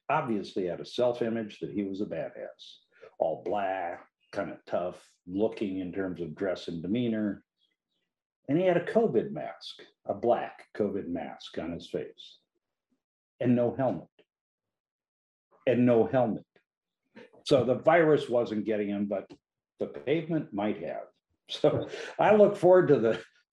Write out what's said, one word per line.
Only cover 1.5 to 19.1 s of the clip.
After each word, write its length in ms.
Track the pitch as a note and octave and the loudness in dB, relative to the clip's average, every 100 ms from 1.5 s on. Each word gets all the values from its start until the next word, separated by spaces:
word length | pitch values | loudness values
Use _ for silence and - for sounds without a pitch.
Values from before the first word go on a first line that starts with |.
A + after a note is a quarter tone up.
| - | -8
that 140 | D#2+ | -8
he 100 | G#2 | -4
was 180 | G2 F#2+ | -4 -6
a 60 | G2 | -6
badass, 720 | E2 C2+ A2 G#2 - - - _ _ - _ | -6 -8 -10 -16 -16 -20 -20 _ _ -20 _
all 240 | E2+ - | -2 -2
black, 640 | - G2+ G2 F#2+ F2 F#2 - _ _ | -4 -4 -2 -4 -6 -10 -16 _ _
kind 180 | G#2 E2 | -8 -8
of 80 | - - | -8 -6
tough 360 | G2+ F2+ F2 _ _ - | -4 -4 -8 _ _ -10
looking 520 | F#2 A2 - G#2 F#2 | -2 -2 -2 -6 -4
in 120 | F2+ | -6
terms 280 | F#2 F#2+ E2+ | -6 -6 -6
of 160 | E2 D2+ | -8 -6
dress 320 | G2 F2 - | -6 -4 -8
and 140 | E2+ | -8
demeanor. 600 | E2+ A#2 A#2+ A2 G#2+ G2 _ _ _ _ _ _ _ _ _ _ - | -4 -2 0 -2 -2 -4 _ _ _ _ _ _ _ _ _ _ -2
And 80 | D3+ | 2
he 100 | F#3 | 4
had 100 | E3 | 2
a 80 | |
covid 480 | - G#3+ A3+ A2 - | 2 2 4 2 -2
mask, 500 | C3 A#2 - - - - _ - | -6 -10 -12 -16 -18 -20 _ -6
a 80 | |
black 520 | G2+ A2+ A#2 B2+ - - - | -2 2 2 0 -12 -20 -4
covid 320 | G2+ F#2+ E2 | -2 -2 -6
mask 500 | E2+ C#2+ - - - | -8 -8 -12 -14 -10
on 140 | D#2+ | -8
his 180 | E2 - | -10 -8
face, 480 | F2 - - - - _ _ _ _ _ _ _ _ _ _ | -8 -8 -16 -20 -20 _ _ _ _ _ _ _ _ _ _
and 160 | B2 A#2+ | 2 2
no 180 | A#2+ B2 | 2 0
helmet, 300 | C3 E2 - _ _ _ _ _ _ _ _ _ _ _ _ _ _ _ - | -2 -4 -10 _ _ _ _ _ _ _ _ _ _ _ _ _ _ _ -2
and 200 | A#2+ B2 | 2 4
no 200 | A#2 G#2+ | 6 4
helmet. 400 | C3 A#2 E2+ - _ _ _ _ _ _ - - - | 2 0 -2 -10 _ _ _ _ _ _ -20 -20 -18
So 200 | - C#3 | 2 2
the 120 | A#2+ B2 | 4 2
virus 520 | D3+ E3+ D#3 C#3+ - | 4 4 6 4 2
wasn't 380 | A#2+ A2 G#2+ G2+ | -2 0 -4 -2
getting 220 | G#2+ G#2 | -2 -2
him, 180 | G2+ | -2
but 220 | G2+ | -2